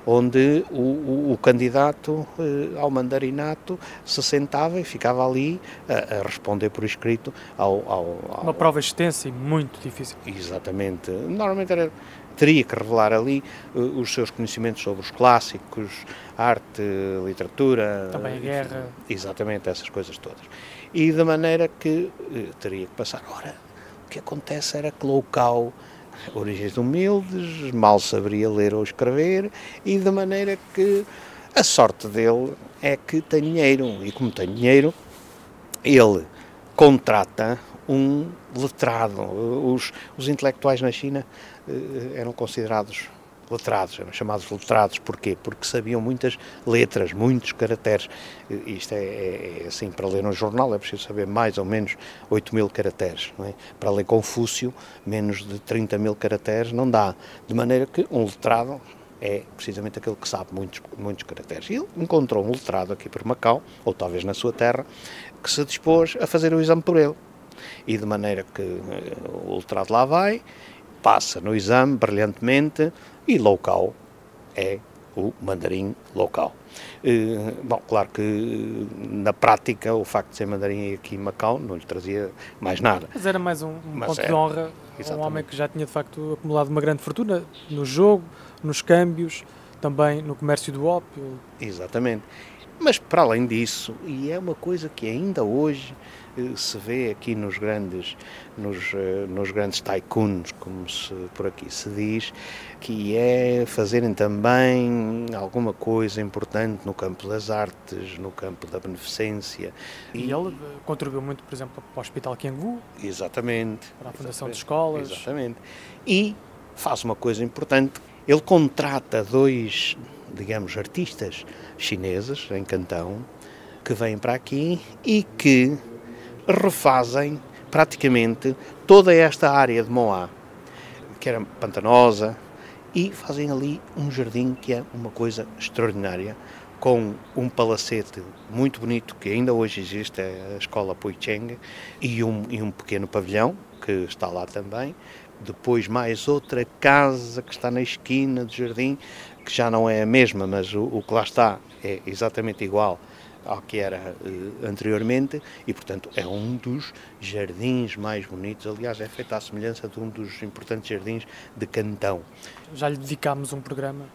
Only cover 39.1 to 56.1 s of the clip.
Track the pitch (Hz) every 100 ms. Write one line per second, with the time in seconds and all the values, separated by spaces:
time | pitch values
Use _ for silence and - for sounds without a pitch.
39.1 | 98 98 95 117 127 135 127 - - -
40.1 | - 135 143 139 - 139 127 127 - 139
41.1 | 139 135 - - - - 131 - 135 127
42.1 | 135 117 117 117 - 110 110 104 107 -
43.1 | - - - - 117 - 110 92 - 90
44.1 | - 107 104 - 104 - 110 101 - -
45.1 | - 104 90 - - - 123 110 117 110
46.1 | 127 127 - - - - 117 117 110 90
47.1 | 98 117 127 - - 110 113 113 104 -
48.1 | - - - - 104 - 95 - 107 98
49.1 | 107 95 92 90 85 85 - 104 87 95
50.1 | 98 101 92 107 113 135 104 - 101 -
51.1 | 104 98 107 113 104 95 110 101 - -
52.1 | - - 107 - 110 101 - 101 - 92
53.1 | 80 - - 101 101 - - 104 101 92
54.1 | 113 104 - 117 - 123 - - - -
55.1 | 107 104 95 101 101 - 113 107 104 107